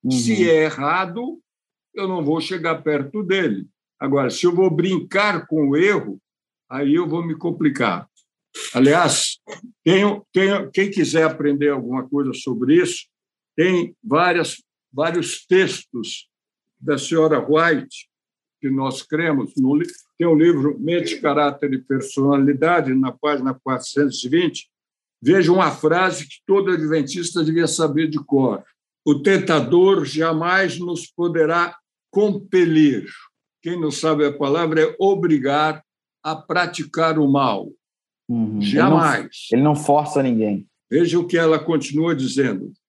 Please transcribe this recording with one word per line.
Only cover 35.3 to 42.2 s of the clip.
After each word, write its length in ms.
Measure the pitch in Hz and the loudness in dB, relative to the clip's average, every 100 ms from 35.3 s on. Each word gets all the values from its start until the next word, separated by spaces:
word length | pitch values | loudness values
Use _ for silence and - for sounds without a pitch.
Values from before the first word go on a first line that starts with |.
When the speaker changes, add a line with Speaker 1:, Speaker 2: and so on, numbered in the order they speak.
| 147 135 143 156 156 _ _ _ _ | 0 0 0 0 -4 _ _ _ _
Speaker 2:
a 140 | 151 156 | -10 -10
praticar 840 | - 180 170 175 151 - 165 160 | -4 -4 -2 -6 -8 -2 0 2
o 80 | 143 | 2
mal. 440 | 139 131 98 - - _ _ _ _ - | 2 0 -2 -8 -20 _ _ _ _ -6
Speaker 1:
Uhum. 320 | 117 107 107 | -2 -2 -2
Speaker 2:
Jamais. 880 | 104 139 165 160 160 117 85 - - | 0 2 4 4 2 -2 -6 -18 -2
Speaker 1:
Ele 120 | 120 | 2
não, 80 | 147 | 2
ele 80 | 147 | 0
não 60 | |
força 380 | - 143 143 147 | 0 0 0 -2
ninguém. 440 | 131 113 107 98 - _ _ | 0 0 -2 -2 -8 _ _
Speaker 2:
Veja 280 | 139 170 170 | 0 2 0
o 80 | 170 | 0
que 120 | 170 | 0
ela 200 | 160 156 | 2 2
continua 560 | 151 160 135 143 165 | 0 -4 -2 -2 -2
dizendo. 560 | 151 | -2